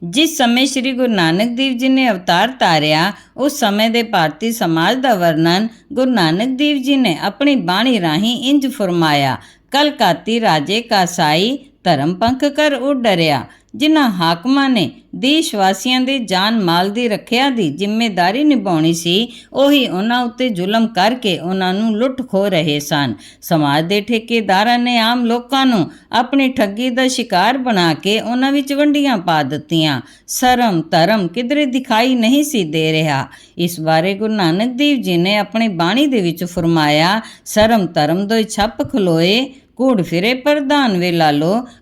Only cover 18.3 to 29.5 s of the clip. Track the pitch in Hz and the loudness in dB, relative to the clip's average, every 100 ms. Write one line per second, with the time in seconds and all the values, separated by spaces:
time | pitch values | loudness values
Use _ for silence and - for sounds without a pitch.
18.3 | 233 302 247 196 160 160 165 170 190 240 | 2 2 2 0 2 2 0 0 0 0
19.3 | - - - 277 294 220 175 220 247 240 | -8 -8 0 4 4 2 -2 -2 -2 -2
20.3 | 233 254 180 185 226 226 180 202 254 208 | -4 -4 -2 -2 0 0 0 0 0 -2
21.3 | 151 165 190 180 190 226 208 262 262 - | -2 -2 -2 -2 0 -2 0 -2 -4 -4
22.3 | 196 202 175 156 147 143 151 135 101 - | -2 0 0 0 -2 -2 -2 -2 -4 -12
23.3 | - - 165 147 147 170 208 208 226 226 | -20 -2 0 2 0 0 -2 0 -4 -2
24.3 | 233 196 190 220 240 247 240 220 247 233 | -2 2 2 4 2 2 0 2 0 0
25.3 | 240 240 269 262 220 - - _ 220 254 | -2 -2 0 2 2 0 -6 _ -2 0
26.3 | 277 262 262 202 208 254 240 254 254 240 | 0 0 0 -2 -2 -2 0 0 0 0
27.3 | 180 208 269 247 190 170 151 196 214 214 | 2 2 0 0 2 2 0 0 -2 -2
28.3 | 247 269 285 269 277 294 285 277 214 175 | -2 0 0 -2 0 2 2 0 0 0
29.3 | 156 135 | 0 0